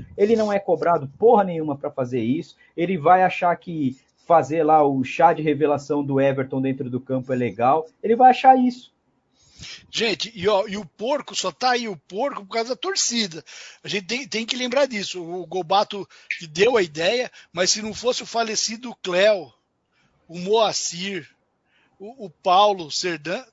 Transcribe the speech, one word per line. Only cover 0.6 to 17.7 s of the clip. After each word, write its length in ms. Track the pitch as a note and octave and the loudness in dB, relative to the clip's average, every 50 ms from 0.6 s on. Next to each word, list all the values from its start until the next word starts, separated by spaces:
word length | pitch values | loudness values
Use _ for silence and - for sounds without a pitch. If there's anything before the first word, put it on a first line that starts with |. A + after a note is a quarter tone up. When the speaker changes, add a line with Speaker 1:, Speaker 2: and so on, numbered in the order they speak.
| - - F3 D3 D3 E3 E3+ D#3+ C3+ C3+ - | 0 0 -2 0 2 2 2 0 0 -6 -6
Speaker 1:
porra 280 | - G3+ A3+ B3 G#3+ G3 | 2 6 6 6 6 4
nenhuma 320 | F#3 E3+ D#3+ D#3 D3+ C#3 | 2 -2 -4 -4 -4 -6
pra 140 | C#3+ - D3 | -6 -6 -8
fazer 300 | C#3 - C3 A#2+ B2 B2 | -4 -4 -6 -4 -2 -2
isso. 360 | A2 A2+ C3 D#3+ E3 - - _ _ _ _ | 0 0 -2 -2 -4 -10 -16 _ _ _ _
Ele 220 | - E3+ F3 F#3+ E3+ | -4 -2 -2 -2 0
vai 240 | C#3 E3 F3+ F#3 F#3 | 4 6 6 6 6
achar 340 | F3+ F3+ - F#3 F3 E3+ | 2 0 0 0 -2 -2
que 400 | - - - E3+ D#3 D3 B2+ B2+ - _ _ _ _ _ | -2 -6 -10 -6 -4 -4 -4 -4 -6 _ _ _ _ _
fazer 380 | - E3+ D#3+ C#3 A#2+ D3 E3 D#3 | 4 4 4 4 2 0 0 4
lá 200 | D3+ D#3 D#3 D3+ | 4 6 6 6
o 200 | C#3+ C#3 C3+ B2+ | 4 2 0 -2
chá 280 | - - - E3 E3+ E3+ | -4 0 4 4 4 4
de 80 | D3+ | 4
revelação 640 | D#3 D#3+ D3 C#3 D3+ C#3+ D3 C3+ C#3+ - D#3 D3 C#3+ | 0 -2 0 2 2 0 0 -2 -2 -4 -4 -2 -2
do 160 | C3+ C#3 C3+ | 0 0 2
Everton 400 | C3+ C#3 C3+ C3+ C3 C3+ - C3 | 2 2 2 0 -4 -4 -4 -2
dentro 300 | C3 C3+ C3 C3+ C3+ B2 | -2 -2 -2 -4 -6 -6
do 100 | A#2+ B2 | -6 -8
campo 320 | C3 - C3 C3 B2 C3+ C3 | -6 -4 -6 -6 -4 -4 -2
é 40 | |
legal. 500 | B2+ B2 A#2 F2+ G#2+ A#2 B2+ C#3 D#3+ D#3 - _ _ - | -2 -2 -2 -2 0 2 2 2 2 0 -6 _ _ -2
Ele 140 | G3+ A3+ | 0 2
vai 160 | A#3+ B3+ B3+ B3 | 6 8 6 6
achar 260 | - - C4 C4 C4 | 8 8 6 8 8
isso. 360 | B3 B3 A#3+ - - _ _ _ _ _ _ _ _ _ _ _ _ _ _ _ - - - - - _ | 6 0 -2 -4 -14 _ _ _ _ _ _ _ _ _ _ _ _ _ _ _ -18 -16 -16 -18 -20 _
Speaker 2:
Gente, 400 | - - G#3+ A#3 F#3+ - - G#3 - | -4 -2 0 0 0 -2 -4 -10 -8
e, 120 | G#3 E3+ | -2 0
ó, 200 | G3+ G#3+ F#3+ - A#3 | 2 2 2 0 -2
e 80 | F#3+ | -6
o 80 | G#3 G#3 | -10 -10
porco, 500 | D#3 _ _ G3+ B3 D4 C#4 - - G3+ | -12 _ _ -4 -2 -2 -2 -4 -6 -8
só 160 | - - F#3 | -6 -6 -6
tá 200 | - - - B3+ | -6 -2 0 0
aí 180 | B3 A#3+ A#3+ A3+ | 0 0 -2 -6
o 80 | F#3+ | -8
porco 480 | D3 _ _ F3+ G3 B3+ - - - G3+ | -10 _ _ -8 -6 -6 -4 -6 -8 -14
por 80 | F#3+ - | -6 -4
causa 180 | A3+ A3+ A#3+ | -4 -4 -4
da 60 | B3+ | -6
torcida. 680 | - - F#4 G4 F#4+ - - A#3 A#3+ A3 F#3 D#3+ E3 - - - - - - - _ _ | -6 -6 -6 -4 -2 -4 -2 -2 -2 -4 -4 -6 -12 -18 -18 -20 -20 -20 -20 -20 _ _
A 60 | C#3 | -8
gente 180 | D#3 G#3 G3 | -8 -6 -6
tem, 220 | E3 A3+ B3+ C#4+ F3+ | -6 -8 -8 -8 -6
tem 160 | - A3 A3+ | -6 -6 -4
que 100 | A3 - | -4 -4
lembrar 320 | B3 B3+ B3 A#3+ C#4 D4 | -4 -4 -2 0 0 0
disso. 380 | C4+ A#3+ G#3 F#3+ - - F3+ E3+ | 0 -2 -6 -6 -8 -10 -10 -10
O 220 | E3 F3 F#3 F3 | -8 -10 -10 -10
Gobato 600 | D#3+ F3 F#3 F3+ D3+ F#3+ G3 G#3 - - G3+ F#3 - - - - _ - - | -8 -8 -8 -4 0 0 0 0 0 -4 -12 -12 -14 -18 -20 -14 _ -12 -12
que 80 | F3+ | -12
deu 300 | D#3+ D3+ E3 G3 A#3+ C4+ | -12 -2 2 2 2 4
a 60 | A3+ F#3 | 2 0
ideia, 480 | E3 D3 D#3 E3 F#3 A3+ B3 B3 G3+ - - - _ _ | 0 -4 -4 -2 -2 -2 -2 -4 -6 -10 -18 -20 _ _
mas 160 | E3+ F#3 F3+ | -2 0 0